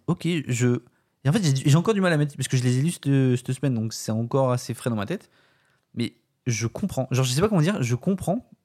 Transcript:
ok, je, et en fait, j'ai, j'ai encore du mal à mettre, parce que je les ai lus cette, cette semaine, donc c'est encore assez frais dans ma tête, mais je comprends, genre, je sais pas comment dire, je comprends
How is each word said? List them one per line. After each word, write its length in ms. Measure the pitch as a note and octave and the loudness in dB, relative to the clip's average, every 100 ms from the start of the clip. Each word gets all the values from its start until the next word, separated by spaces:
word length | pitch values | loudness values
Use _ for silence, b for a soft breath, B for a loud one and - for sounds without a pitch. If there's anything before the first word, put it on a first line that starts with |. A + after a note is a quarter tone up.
| - | -6
ok, 200 | F3+ D#3+ F3 - | -4 -2 -4 -2
je, 340 | A#2+ B2 B2 - _ _ _ | 0 2 0 -4 _ _ _
et 40 | C3+ | 0
en 40 | |
fait, 100 | G#3 | 2
j'ai, 260 | E3 C3+ D3 | 2 2 4
j'ai 80 | D#3 | 4
encore 180 | F3+ | 4
du 60 | G#3 | 2
mal 120 | F#3 | 2
à 40 | D3+ | 2
mettre, 200 | D3 C#3 | 0 -2
parce 120 | C3 | -2
que 80 | C3 | 0
je 60 | |
les 160 | B2+ B2+ | 0 0
ai 40 | |
lus 100 | D#3 F3 | 0 -2
cette, 340 | C#3 C#3 C3 B2 | 0 4 4 2
cette 160 | - | 0
semaine, 220 | C3 C#3+ | -4 -2
donc 180 | A#2+ A2 | -2 -2
c'est 200 | - - | -6 -4
encore 400 | A2 A#2 C3+ C3 | -4 0 2 2
assez 220 | B2 - | 0 -4
frais 160 | A#2 B2+ | -6 -4
dans 60 | A2 | -4
ma 100 | G2+ | -4
tête, 240 | F3+ - b b b b b b | -6 -10 b b b b b b
mais 200 | - A#2 _ _ _ - | -6 -6 _ _ _ -4
je 200 | A2 A2+ | -2 -4
comprends, 400 | - G3 - B2+ | -4 -6 -4 -2
genre, 140 | B2 | 0
je 60 | B2+ | 0
sais 80 | C3 | 2
pas 80 | G#3+ | 2
comment 120 | G3 | 4
dire, 220 | D3+ G#3+ | 2 0
je 120 | B2 | 0
comprends 540 | B2 - G3 - A#3+ - _ | -2 0 -2 -2 -4 -6 _